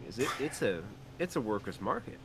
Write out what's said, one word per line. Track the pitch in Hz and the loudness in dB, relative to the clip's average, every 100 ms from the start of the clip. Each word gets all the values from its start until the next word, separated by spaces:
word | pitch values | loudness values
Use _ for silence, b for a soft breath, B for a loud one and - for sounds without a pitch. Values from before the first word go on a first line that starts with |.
| - | -4
is | 107 | 2
it, | 147 - | 2 2
it's | 147 - | 0 2
a, | 107 85 98 - - - | 2 2 -2 -10 -10 -4
it's | 175 156 | 0 2
a | |
worker's | 107 101 98 - | 2 2 0 -2
market. | 101 226 - - | 0 0 -2 -10